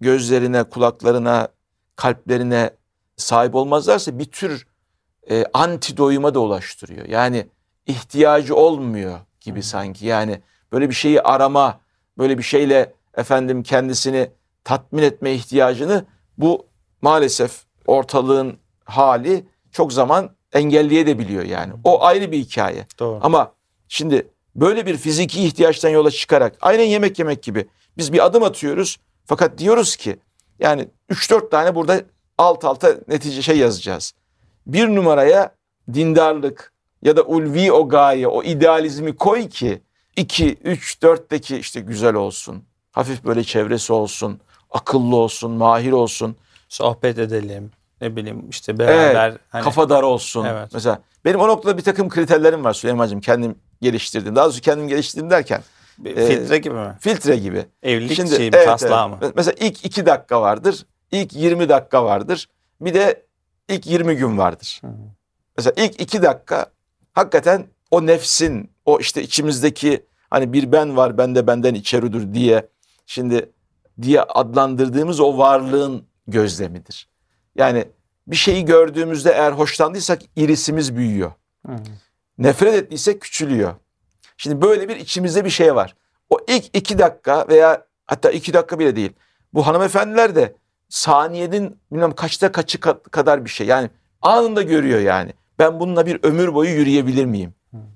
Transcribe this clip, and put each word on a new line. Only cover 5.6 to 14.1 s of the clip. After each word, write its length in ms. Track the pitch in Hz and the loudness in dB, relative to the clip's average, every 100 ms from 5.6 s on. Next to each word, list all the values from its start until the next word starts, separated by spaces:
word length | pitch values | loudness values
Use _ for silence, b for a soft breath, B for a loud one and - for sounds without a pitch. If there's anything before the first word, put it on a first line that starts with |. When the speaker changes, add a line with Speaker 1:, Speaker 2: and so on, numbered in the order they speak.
| 170 170 - 139 | 0 -2 -8 0
Speaker 1:
doyuma 380 | 139 139 143 | 0 2 0
da 60 | 139 | 0
ulaştırıyor. 680 | 110 98 92 - 90 85 - | 0 -2 -8 -16 -18 -16 -6
Yani 400 | 110 123 123 - _ _ _ - | -2 0 -2 -8 _ _ _ -10
ihtiyacı 720 | 127 - 143 151 147 139 147 | -10 -6 2 4 4 2 2
olmuyor 600 | 160 151 127 107 95 87 92 _ | 4 2 -4 -6 -8 -10 -16 _
gibi 180 | - 98 | -14 -12
Speaker 2:
Hı. 40 | 98 | -8
Speaker 1:
sanki. 400 | 101 98 95 107 | -8 -10 -8 -4
Yani 340 | 110 107 101 _ _ _ | -2 -2 -8 _ _ _
böyle 160 | 127 139 | -2 -2
bir 60 | |
şeyi 280 | 120 151 151 | 0 2 2
arama, 580 | - 131 135 143 135 - _ _ _ - | 4 2 2 2 0 -2 _ _ _ -4
böyle 200 | 135 131 | -2 -2
bir 40 | |
şeyle 500 | 117 151 143 135 127 _ _ - | -2 0 2 2 2 _ _ -8
efendim 460 | 120 131 127 127 | 0 0 0 -4
kendisini 680 | 120 135 131 127 135 | -2 0 0 -4 -2